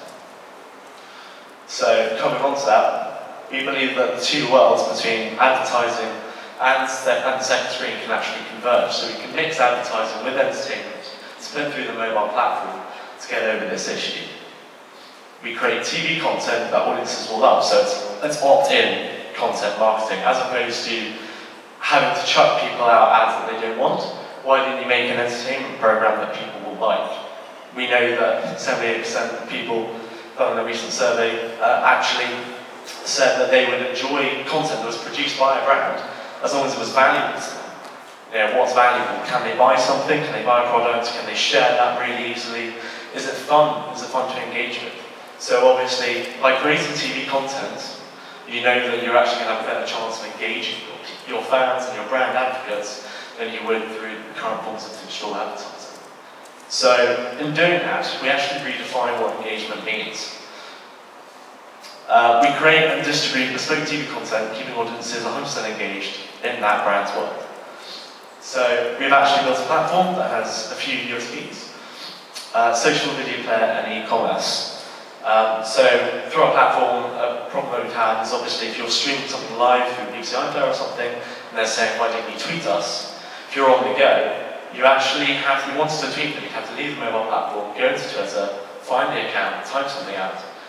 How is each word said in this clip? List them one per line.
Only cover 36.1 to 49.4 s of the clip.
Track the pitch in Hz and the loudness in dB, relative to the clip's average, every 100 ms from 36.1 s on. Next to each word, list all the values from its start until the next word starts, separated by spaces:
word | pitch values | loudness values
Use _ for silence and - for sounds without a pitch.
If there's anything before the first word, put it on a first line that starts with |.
| - - - | -12 -14 -6
as | 135 | -2
long | 139 131 | 0 0
as | - | -2
it | |
was | - | 0
valuable | - 135 - - - | 4 6 4 0 -4
to | - | -8
them. | - - - - - - - - | -10 -12 -14 -16 -18 -20 -20 -4
You | 110 | 0
know, | 107 127 | 4 4
what's | 123 123 | 4 6
valuable? | 123 123 123 123 - | 6 4 0 -4 -2
Can | 123 | -2
they | 113 120 | 0 4
buy | 127 131 | 6 6
something? | 127 139 151 151 | 4 2 2 0
Can | - | 0
they | - 123 | -2 2
buy | 123 120 | 4 4
a | |
product? | 120 120 117 - | 2 2 0 -2
Can | - - | -4 -4
they | |
share | - - 110 123 123 | -2 2 4 6 4
that | 123 - | 2 2
really | 123 117 120 | -2 -2 -4
easily? | 117 117 117 117 117 - - - 131 | -6 -6 -6 -6 -8 -10 -12 -10 -8
Is | 135 | -6
it | |
fun? | 131 - 151 147 - - - | -6 4 6 6 2 -6 -8
Is | |
it | 120 | -4
fun | 131 127 | -2 -2
to | 123 113 | -4 -4
engage | 117 123 120 | -4 -4 -6
with? | 120 - - - - - | -8 -12 -14 -16 -18 -12
So | - 165 170 | 0 6 8
obviously, | 170 123 - 120 117 - - | 6 2 0 -2 -2 -4 2
by | 135 131 | 2 4
creating | 151 151 151 | 2 2 0
T | 147 131 | -2 -4
V | 131 131 | -4 -2
content, | 139 135 - 101 - - - - - - - 123 | -2 -2 -4 -6 -8 -10 -12 -16 -18 -18 -18 -8
you | 120 | 0
know | 123 123 | 2 2
that | 120 117 | 0 -2
you're | 113 120 | 2 4
actually | 120 - | 4 2